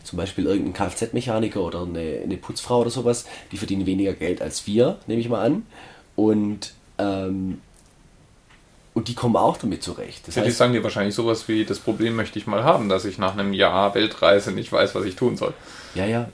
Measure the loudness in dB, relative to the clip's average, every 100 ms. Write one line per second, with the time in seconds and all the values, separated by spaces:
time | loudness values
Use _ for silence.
0 | -12 -6 -6 -2 0 2 0 -2 -4 -2
1 | -4 -2 0 0 0 -2 -4 -4 -6 -4
2 | -4 -6 -6 -8 -8 -8 0 2 2 0
3 | 0 0 -4 -16 -14 -8 -4 -2 0 0
4 | 0 -2 -2 -2 -4 -6 0 4 4 2
5 | -4 -2 0 0 2 0 -2 -14 -20 -20
6 | -10 2 4 4 2 -4 -10 -16 -12 -4
7 | -2 -2 -2 -4 -4 -6 -12 -20 -20 _
8 | -20 -20 -20 _ _ -20 _ -20 -8 -6
9 | -4 -2 2 4 4 2 -2 -4 -6 -10
10 | -10 -14 -6 0 2 4 4 2 0 0
11 | -2 0 0 0 0 0 0 -2 -2 0
12 | 0 0 -2 -6 -2 0 4 4 2 0
13 | -2 -2 -2 0 -2 4 4 4 2 2
14 | 0 2 6 6 4 -4 0 2 2 2
15 | -4 0 0 0 -4 -6 -16 -18 -10 -4
16 | 0 0 -2